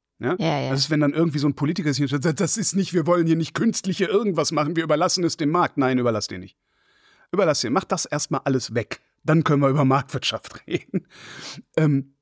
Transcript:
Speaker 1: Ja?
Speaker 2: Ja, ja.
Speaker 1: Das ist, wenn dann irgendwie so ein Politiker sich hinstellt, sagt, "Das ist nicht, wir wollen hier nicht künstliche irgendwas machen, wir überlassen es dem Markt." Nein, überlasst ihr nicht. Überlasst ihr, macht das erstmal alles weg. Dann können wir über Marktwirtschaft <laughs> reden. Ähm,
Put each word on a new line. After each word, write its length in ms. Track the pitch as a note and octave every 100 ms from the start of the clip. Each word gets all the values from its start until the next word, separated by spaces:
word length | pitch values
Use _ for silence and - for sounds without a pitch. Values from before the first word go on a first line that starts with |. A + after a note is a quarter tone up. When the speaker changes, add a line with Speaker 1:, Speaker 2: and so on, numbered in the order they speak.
| _ -
Speaker 1:
Ja? 180 | A#2+ F4+
Speaker 2:
Ja, 200 | E3 C#3+
ja. 100 | C3
Speaker 1:
Das 100 | C3+
ist, 100 | C3+
wenn 100 | D#3
dann 120 | C#3+
irgendwie 260 | C#3+ E3+ C#3+
so 80 | C#3+
ein 60 |
Politiker 360 | C#3 D3 F3 D3+
sich 80 | C3
hinstellt, 240 | C#3+ C#3
sagt, 160 | D#3+ D3+
"Das 160 | D#3+ -
ist 180 | F#3+
nicht, 180 | F#3+ F#3+
wir 140 | F3 D#3
wollen 200 | F3 E3
hier 100 | E3
nicht 180 | E3
künstliche 520 | - A#3 - F#3+ F3+ F#3
irgendwas 460 | G3+ A3 E3 D3
machen, 220 | D3 D3
wir 100 | C#3
überlassen 380 | D#3+ D3+ E3+ -
es 140 | E3+ -
dem 140 | D3+
Markt." 260 | F3 D3+ -
Nein, 200 | C3 B2+
überlasst 340 | A#2+ G#2+ -
ihr 60 | F#2+
nicht. 180 | F2+ _ _ _ _ _ _ _ _
Überlasst 320 | F3 F3 C#3+
ihr, 80 | A2+
macht 220 | D#3 -
das 140 | F3+ -
erstmal 340 | D3 - C#3+
alles 300 | - C3 -
weg. 280 | A2+ A2 - _ _
Dann 220 | C#3 D#3+
können 160 | D3+ C#3+
wir 80 | C#3
über 160 | C#3+
Marktwirtschaft 840 | C3+ C3+ C3 B2+ - A2+ - - -
<laughs> 0 |
reden. 400 | - - F#3 - - - - - - - -
Ähm, 380 | D#3 C#3 C3+ _